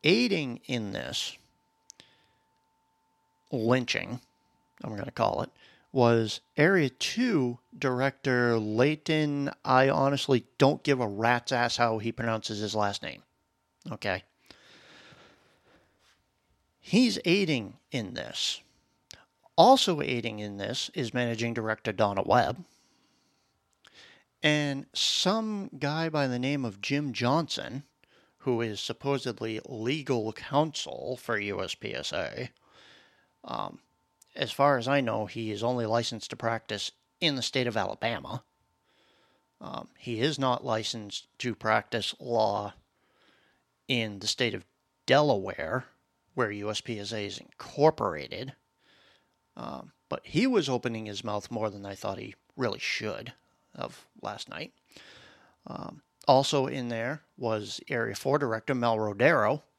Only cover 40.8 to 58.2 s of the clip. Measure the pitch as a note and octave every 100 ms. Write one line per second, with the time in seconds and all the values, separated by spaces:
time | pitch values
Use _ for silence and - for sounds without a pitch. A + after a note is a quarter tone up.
40.8 | G#2+ A2+ G#2 - - - B2 G#2 A2 A2
41.8 | - A#2 - - - A#2 G#2+ G#2 G2+ -
42.8 | _ _ _ _ _ _ _ _ _ _
43.8 | - B2+ A2 G2+ G#2 - A#2+ G2+ - _
44.8 | _ _ - C3+ D3+ G#2+ F#2+ - D#2 B2
45.8 | - _ _ _ _ - A2+ G#2 G#2 G#2
46.8 | - A2 G2+ A2 G2+ - - - - -
47.8 | D#3 - G#2 D#2 C2+ F#2+ C3 - _ _
48.8 | _ _ _ _ _ _ _ - C#2+ C2+
49.8 | - _ _ - - D#3 C4 A#3 C#3 B2
50.8 | B2 A2+ A2 G2+ A2 G#2 - A#2 A2 G2+
51.8 | G2 G2 G2+ F#2+ G#2+ - _ - A#2+ F#2+
52.8 | - - G#2+ - A#2+ - _ _ _ -
53.8 | - - - - - G#2 - - - _
54.8 | _ - - - - - _ _ - -
55.8 | - - _ _ - C3+ C#3 C#3+ C3 C3+
56.8 | A#2+ A#2 A#2 D3+ _ - A#2 G#2+ G#2 -
57.8 | - B2 A2 G2+